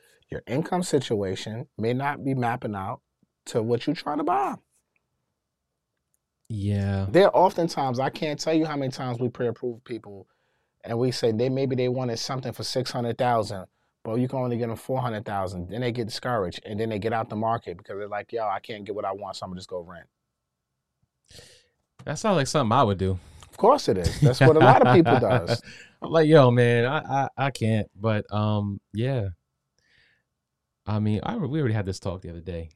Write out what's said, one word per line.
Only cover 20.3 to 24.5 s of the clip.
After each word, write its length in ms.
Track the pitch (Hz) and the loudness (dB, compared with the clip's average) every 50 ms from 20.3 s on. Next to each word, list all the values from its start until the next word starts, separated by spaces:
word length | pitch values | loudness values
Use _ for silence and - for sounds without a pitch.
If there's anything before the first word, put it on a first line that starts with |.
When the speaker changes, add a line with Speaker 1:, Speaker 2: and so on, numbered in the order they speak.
| _ _ _ _ _ _ _ _ _ _ _ _ _ _ _ _ _ _ _ _ - - - - - - _ _ _ _ _ _ _ - - | _ _ _ _ _ _ _ _ _ _ _ _ _ _ _ _ _ _ _ _ -20 -20 -20 -20 -20 -20 _ _ _ _ _ _ _ -16 -12
Speaker 2:
That 160 | - 147 156 | -10 -8 -4
sounds 160 | - 220 196 | 0 0 2
like 120 | 160 135 - | 2 2 0
something 300 | - 156 135 107 110 135 | 0 0 2 2 4 4
I 60 | 139 | 4
would 140 | 107 101 87 | 2 2 0
do. 200 | 95 95 95 92 - - - - - - | 0 -2 -2 -2 -6 -14 -20 -20 -20 -20
Speaker 1:
Of 60 | - | -2
course 320 | - - 214 277 269 - - | 2 4 4 4 4 2 0
it 100 | 117 92 | 0 0
is. 220 | 87 - - - | 0 -2 0 2
That's 220 | 151 135 123 - | 2 2 4 6
what 160 | 139 135 | 6 6